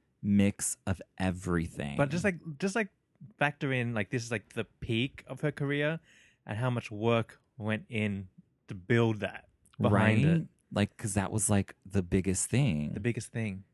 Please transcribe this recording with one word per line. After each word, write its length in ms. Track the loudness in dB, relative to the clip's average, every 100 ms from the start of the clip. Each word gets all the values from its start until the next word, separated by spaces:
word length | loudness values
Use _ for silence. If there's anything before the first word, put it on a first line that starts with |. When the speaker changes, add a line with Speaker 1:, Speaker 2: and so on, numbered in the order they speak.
| _ _
Speaker 1:
mix 520 | 2 4 4 2 -6 -6 -4
of 120 | -4 -6 -4
everything. 760 | -2 -2 0 0 -2 -6 -6 -2
Speaker 2:
But 120 | -2
just, 140 | 0
like, 140 | -2 -4 -8 -8
just, 180 | -4 -2
like, 140 | -4 _ _ _ -12 -2
factor 340 | -2 0 -2
in, 200 | 0 0
like, 160 | -2 -2
this 140 | -4
is, 80 | -4
like, 220 | -6 -6
the 120 | -8 -8 _
peak 420 | -4 -2 -2 -6 -16
of 140 | -6
her 100 | -4
career 480 | -2 -4 -2 -2 -4 _ _ _ _ -10
and 100 | -4
how 120 | -2
much 180 | -2 -4
work 480 | -2 2 2 0 -8 _ -10
went 280 | -4 -4 -4
in 380 | -2 -2 -2 -8 _ -20 _ -14
to 60 | -8
build 440 | 2 4 4 2
that 300 | -4 -8 -18 _ _ 0
behind 460 | 4 6 6 6 6
Speaker 1:
Right? 100 | 4
Speaker 2:
it. 100 | 0 _ -6
Speaker 1:
Like, 240 | -2 -2 -2
'cause 160 | -4 0
that 160 | 0
was, 160 | 0 2
like, 260 | 2 0 -6 -4
the 160 | -2
biggest 480 | 2 2 2 0 0
thing. 440 | 2 2 0 -2
Speaker 2:
The 60 | -4
biggest 320 | -4 -4 -6
thing. 320 | -6 -6 -8 -12